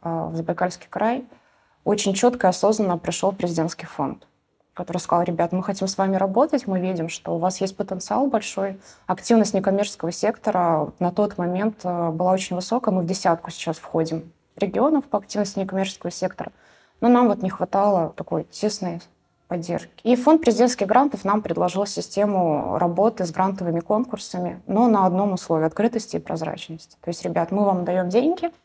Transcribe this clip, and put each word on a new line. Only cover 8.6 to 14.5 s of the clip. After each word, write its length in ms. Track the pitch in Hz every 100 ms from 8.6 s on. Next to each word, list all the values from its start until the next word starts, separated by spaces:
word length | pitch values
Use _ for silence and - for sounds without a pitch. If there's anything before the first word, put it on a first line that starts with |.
| 196 190 - - -
Активность 480 | 185 - 226 196
некоммерческого 580 | 196 190 196 202 - 165
сектора 800 | 170 208 220 - 190 175 160 151 -
на 120 | 180
тот 260 | 185 208 -
момент, 440 | 175 180 220 214
э, 280 | 185 175 170
была 200 | 160 180
очень 240 | 190 190 180
высокая, 380 | 190 240 240 185
мы 60 |
в 40 | 170
десятку 460 | 180 180 165 -
сейчас 260 | - - 156
входим 540 | - 160 160 165 160 _ _